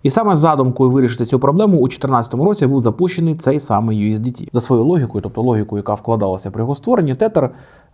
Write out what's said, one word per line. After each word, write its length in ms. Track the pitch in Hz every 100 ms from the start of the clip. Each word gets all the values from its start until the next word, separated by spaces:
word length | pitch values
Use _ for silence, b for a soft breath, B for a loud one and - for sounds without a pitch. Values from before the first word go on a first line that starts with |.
І 80 | 139
саме 260 | 170 214 165
з 20 |
задумкою 520 | 160 147 131 127 131
вирішити 340 | 131 127 120
цю 140 | 117 131
проблему 400 | 135 160 214 170
у 80 | 131
чотирнадцятому 560 | - 135 127 113 120
році 220 | 170 208 131
був 140 | 139
запущений 540 | 117 - 180 180 165
цей 260 | 156 135 147
самий 380 | - 104 113 107
U 160 | 104
S 40 | 107
D 80 | 120
T. 220 | 120 -
За 80 | 123
своєю 280 | - 123 127
логікою, 340 | 180 123 104
тобто 200 | 98 -
логікою, 360 | 123 110 104 101
яка 160 | 101
вкладалася 560 | 104 - 113 101 95 98
при 120 | 95
його 120 | 117
створенні, 400 | 139 - 240 156
Tether, 340 | 127 220 214 127 B B B B